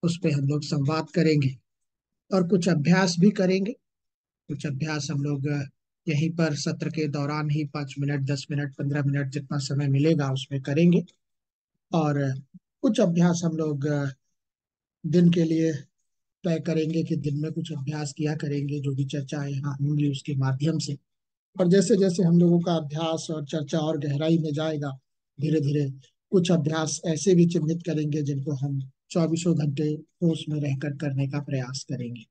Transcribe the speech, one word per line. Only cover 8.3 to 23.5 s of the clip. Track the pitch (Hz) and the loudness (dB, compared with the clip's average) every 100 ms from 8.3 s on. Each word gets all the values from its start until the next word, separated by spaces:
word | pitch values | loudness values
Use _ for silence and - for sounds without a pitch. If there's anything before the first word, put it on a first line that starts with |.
| 139 - | -4 -4
मिनट, | 143 147 | -6 -6
पन्द्रह | - 139 143 | -4 -4 0
मिनट | 143 139 135 | 0 -2 -4
जितना | 143 139 143 | -6 -6 -6
समय | 135 139 143 | -4 -2 0
मिलेगा | 135 151 160 139 | 2 4 2 0
उसमें | 135 - 139 | -4 -6 -8
करेंगे | 135 143 175 175 175 _ _ _ _ _ _ _ _ | -2 4 6 4 0 _ _ _ _ _ _ _ _
और | 170 151 143 139 135 - - _ _ | 0 2 0 0 -4 -10 -20 _ _
कुछ | 269 220 | 0 4
अभ्यास | 196 170 175 170 | 2 4 4 4
हम | 170 156 | 0 -2
लोग, | 156 143 147 | -2 -2 0
अ, | 147 139 135 _ _ _ _ _ _ _ _ 160 | 0 -2 -6 _ _ _ _ _ _ _ _ 0
दिन | 170 175 | 4 6
के | 170 | 6
लिए | 160 160 160 147 - _ _ _ _ _ | 2 2 2 0 -8 _ _ _ _ _
तय | 180 160 | -4 -2
करेंगे | 175 160 156 165 | 0 0 0 -2
कि | 156 151 | -2 -2
दिन | 143 143 | -2 -2
में | 156 | -4
कुछ | 165 170 | -6 -8
अभ्यास | 147 131 151 147 | -6 -6 -6 -6
किया | - 151 151 | -4 -4 -2
करेंगे, | 147 143 143 147 | -4 -4 -4 -4
जो | 139 | -4
भी | 135 | -4
चर्चा | 135 147 135 151 | -4 -4 -6 -6
यहाँ | 143 139 143 135 | -6 -6 -6 -4
होंगी | 143 147 147 | -2 0 0
उसके | 135 - 139 | -2 -4 -2
माध्यम | 131 131 151 160 | -2 0 -2 -2
से। | 139 139 _ _ _ _ _ - | -4 -10 _ _ _ _ _ 0
और | 185 | 4
जैसे | 196 190 202 | 4 6 4
जैसे | 196 175 | 4 2
हम | 175 170 | 4 6
लोगों | 175 175 | 6 4
का | 170 | 2
अभ्यास | 165 147 151 165 160 - | -2 -2 -4 -2 -4 -4
और | 156 | -8
चर्चा | 147 | -4